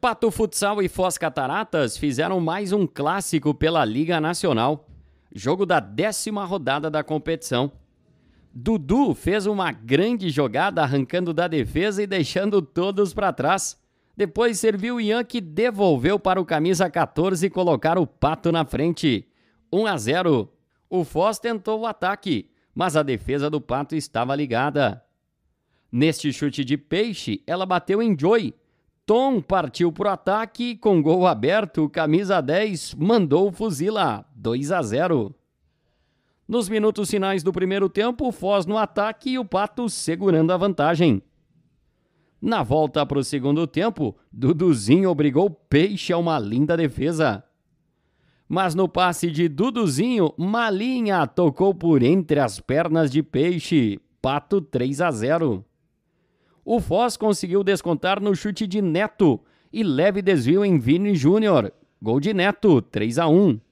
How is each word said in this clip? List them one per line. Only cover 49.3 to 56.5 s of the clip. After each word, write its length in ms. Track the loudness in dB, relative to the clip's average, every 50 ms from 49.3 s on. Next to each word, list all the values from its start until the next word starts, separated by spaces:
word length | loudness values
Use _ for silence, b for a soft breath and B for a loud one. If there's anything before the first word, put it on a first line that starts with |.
de 180 | 0 0 0 0
Duduzinho, 840 | 0 0 -2 -2 0 0 0 0 0 0 0 0 2 2 2 0 0 -2
Malinha 880 | -4 -2 -2 -2 -2 -2 -2 -2 -2 -2 -2 -2 0 0 2 0 0
tocou 480 | 0 _ 2 2 2 2 2 0 0 0
por 280 | 0 2 2 4 4 4
entre 360 | 4 4 2 2 0 0 0
as 200 | 0 -2 -2 -8
pernas 520 | -6 -2 0 0 0 2 2 2 2 2
de 120 | 2 0 -2
Peixe. 760 | 0 0 0 0 0 0 -2 -2 0 2 2 2 2 0 -4 _ _ _ _
Pato 400 | -4 -2 -2 -4 -4 _ -2 -2
três 400 | -2 -2 -4 -2 -2 -2 -2 0
a 100 | 0 0
zero. 540 | 0 0 0 0 0 0 0 0 -2 -2 -6 _ _ _ _ _ _ _ _ _ _ _ _ _ _ _ _ _